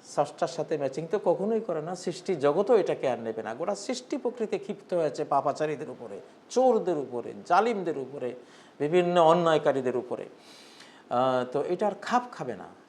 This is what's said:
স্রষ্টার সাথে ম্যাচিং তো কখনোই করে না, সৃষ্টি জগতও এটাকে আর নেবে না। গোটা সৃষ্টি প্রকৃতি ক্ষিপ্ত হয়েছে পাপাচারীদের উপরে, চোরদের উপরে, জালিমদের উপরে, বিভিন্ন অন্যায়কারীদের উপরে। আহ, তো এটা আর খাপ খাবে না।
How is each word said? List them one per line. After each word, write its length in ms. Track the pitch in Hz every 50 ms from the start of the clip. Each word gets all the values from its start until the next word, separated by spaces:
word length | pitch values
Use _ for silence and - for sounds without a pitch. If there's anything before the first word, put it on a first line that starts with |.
| -
স্রষ্টার 420 | - - 160 143 143 - - 175
সাথে 300 | 165 - - 147 - 165
ম্যাচিং 300 | 143 139 135 - 156 165 165
তো 80 | 214 202 -
কখনোই 360 | 190 165 160 190 214 226 220
করে 200 | 220 - 165 156
না, 140 | 151 170 185
সৃষ্টি 400 | 175 - 185 160 - - - 185
জগতও 420 | 143 139 143 147 190 208 - 247
এটাকে 320 | 202 - - 147 - - 131
আর 100 | 120 113
নেবে 240 | 113 113 110 113 107
না। 100 | 110 117
গোটা 220 | 123 170 202 202
সৃষ্টি 420 | 196 - - 247 - - - 311
প্রকৃতি 400 | 262 - 240 226 - 220 202 208
ক্ষিপ্ত 360 | 180 - - 196 - - - 180
হয়েছে 320 | 170 160 143 - - 147
পাপাচারীদের 640 | 143 147 135 135 147 131 - 156 156 147 127 156 -
উপরে, 300 | 127 - 120 107 101 90 - - - - - -
চোরদের 480 | - 240 262 254 226 214 175 180 170
উপরে, 360 | 151 131 117 120 120 113 117 - 202 -
জালিমদের 520 | - 175 190 220 240 226 196 180 165 151
উপরে, 380 | 143 127 123 143 139 127 120 - - - - - - - - - -
বিভিন্ন 420 | 143 147 170 180 175 175 180 175
অন্যায়কারীদের 760 | 160 160 170 175 170 165 156 147 151 151 131 135 123 127 120
উপরে। 300 | 123 - - 120 - - - - - - - - - - - - - - - - - - -
আহ, 420 | 123 123 131 131 127 127 123 127
তো 120 | - 143 -
এটা 240 | - 180 180 214
আর 40 | 202 190 -
খাপ 220 | - - 226 247 247 -
খাবে 240 | - - 151 127 104
না। 100 | 90 85 85 - - -